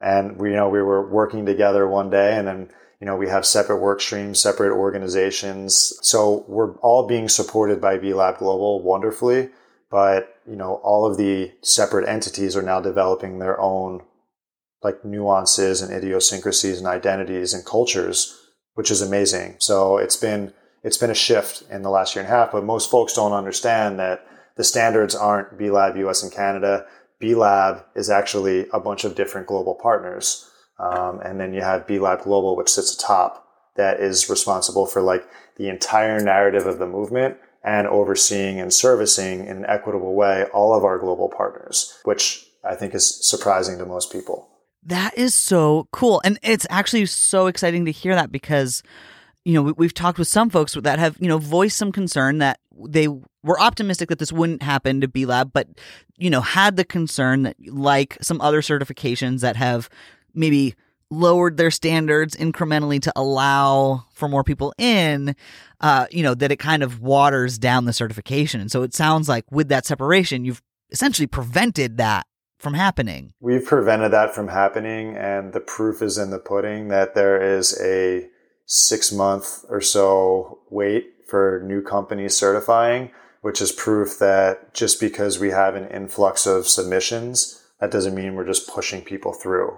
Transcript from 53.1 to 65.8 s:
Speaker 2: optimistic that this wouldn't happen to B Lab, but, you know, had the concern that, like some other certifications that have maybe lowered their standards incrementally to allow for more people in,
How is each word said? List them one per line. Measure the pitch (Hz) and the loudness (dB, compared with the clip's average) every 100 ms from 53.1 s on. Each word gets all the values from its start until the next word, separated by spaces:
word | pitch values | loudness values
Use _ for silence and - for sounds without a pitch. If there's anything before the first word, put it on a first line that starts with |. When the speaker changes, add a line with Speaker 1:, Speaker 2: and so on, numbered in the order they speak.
| 139 - _ 147 175 | -2 -12 _ 0 4
Speaker 2:
optimistic | 214 - 202 185 170 | 4 2 -4 -2 -4
that | 160 | -4
this | 151 | -4
wouldn't | 160 165 160 | -2 -2 -2
happen | 143 139 135 135 | -2 -2 0 0
to | 135 | 0
B | 131 131 | -2 0
Lab, | 123 135 | 0 0
but, | 143 - - - - _ - | -2 -4 -8 -20 -20 _ -4
you | 175 | 0
know, | 135 | 0
had | 120 185 202 185 | 0 4 4 4
the | |
concern | 180 175 160 - 131 135 | 0 0 -4 0 2 2
that, | 131 - - | 0 -4 -12
like | 139 139 139 139 - | -2 2 2 2 -4
some | - 165 | -6 -2
other | 147 151 | 2 2
certifications | 147 147 139 - 135 123 131 131 | 2 -2 -4 -6 -4 -2 -2 -2
that | 120 113 | -2 0
have | 127 120 117 _ - _ _ | 0 -2 -4 _ -20 _ _
maybe | 160 160 143 135 - _ _ - | -2 2 4 2 -4 _ _ -12
lowered | 156 175 175 175 156 | -2 0 2 2 2
their | 165 | 0
standards | 156 165 160 156 151 156 - | 0 0 0 2 0 0 -4
incrementally | 160 160 160 151 147 143 | -6 -4 -2 0 0 -2
to | 151 - | -2 -2
allow | 135 135 139 139 139 135 135 131 - | -2 0 2 2 4 4 2 0 -6
for | - 151 | -8 -4
more | 139 | -2
people | 135 143 139 - | 0 -2 -4 -2
in, | 240 214 160 143 139 139 - - - - | 0 2 2 0 -4 -6 -10 -20 -20 -2